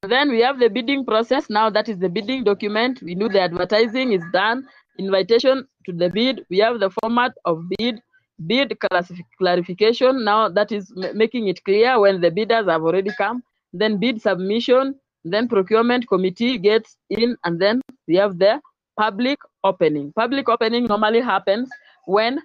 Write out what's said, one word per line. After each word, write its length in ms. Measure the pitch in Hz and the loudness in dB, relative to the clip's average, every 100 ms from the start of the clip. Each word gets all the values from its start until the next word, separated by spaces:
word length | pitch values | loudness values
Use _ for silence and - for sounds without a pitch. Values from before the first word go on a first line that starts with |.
And 100 | 196 | 0
then 160 | 240 294 | 0 2
we 120 | 233 | 2
have 180 | 240 277 | 2 2
the 100 | 240 | 0
bidding 380 | 208 233 277 247 | 0 -2 -4 0
process. 420 | 220 233 262 - | 0 0 -2 0
Now 220 | 214 220 | 0 2
that 180 | 214 220 | 0 -4
is 100 | 196 | -4
the 120 | 185 | -4
bidding 340 | 175 208 262 | -4 -4 -2
document. 560 | 214 208 208 208 247 254 | 0 0 -2 -2 -2 -4
We 140 | 165 | -8
know 140 | 175 220 | -4 0
the 120 | 196 | 2
advertising 720 | 180 175 180 214 233 226 262 | 0 -2 -2 2 0 0 0
is 100 | 190 170 | -2 -2
done, 320 | 180 202 247 262 _ _ - | -2 0 -2 -8 _ _ -10
invitation 680 | 196 190 185 226 262 262 - _ - | -2 0 2 2 2 0 -4 _ -12
to 60 | |
the 160 | 175 175 | -4 -2
bid. 340 | 180 247 240 - | 0 -2 -2 -4
We 80 | 180 | 0
have 200 | 220 240 | 2 2
the 120 | 196 | -4
format 420 | 185 226 233 247 - - | -4 -2 0 -2 -4 -6
of 160 | 160 170 190 | -4 -6 -4
bid, 240 | 233 226 _ _ _ _ 160 | -4 -6 _ _ _ _ -2
bid 300 | 240 277 262 | 0 0 -4
classif-, 460 | 196 180 175 175 - _ | -2 -2 -2 -12 -20 _
clarification. 840 | 185 180 175 180 214 233 254 262 | 0 0 -2 0 0 4 2 2
Now 260 | 214 208 220 | 2 2 2
that 220 | 175 208 | 0 -2
is 200 | 208 190 | -4 -8
ma-, 180 | 180 185 | -8 -8
making 340 | 202 226 247 214 | -2 -2 0 -4
it 160 | 175 | -4
clear 340 | - 196 233 254 | 0 2 4 4
when 220 | 202 190 | 2 4
the 100 | 170 | 0
bidders 360 | 165 214 226 196 | 0 0 0 2
have 160 | 160 | 0
already 300 | 160 180 196 202 | 0 0 -2 -4
come. 260 | 202 247 - _ _ | -4 -4 -10 _ _
Then 240 | 175 214 208 | -4 -2 0
bid 220 | 233 220 | -2 -2
submission, 720 | 220 185 185 220 233 254 269 269 _ _ | -2 -2 -2 -2 2 2 2 -6 _ _
then 240 | 165 202 240 | -4 -2 0
procurement 580 | 214 185 220 240 247 240 | 0 2 2 2 0 0
committee 520 | 190 185 180 240 254 | 0 0 -2 -2 0
gets 400 | 190 220 220 _ _ | 2 2 0 _ _
in, 260 | 208 233 233 | -2 -2 -2
and 140 | 175 170 | -4 0
then 220 | 190 240 - - - | 2 2 -4 -18 0
we 100 | 175 | 2
have 220 | 208 180 | 2 2
the 220 | 190 269 _ _ _ - | 2 2 _ _ _ -4
public 400 | 214 202 247 285 - _ | -4 0 -2 -2 -8 _
opening. 480 | 196 185 165 151 143 190 | -2 2 0 0 -6 -4
Public 320 | 233 277 269 | -2 0 0
opening 360 | 233 226 240 | 0 0 0
normally 360 | 240 208 214 233 | 0 0 2 2
happens 480 | 247 196 196 202 254 - _ _ - | 0 -2 0 -2 -4 -12 _ _ -2
when 340 | 196 226 277 | 0 2 -2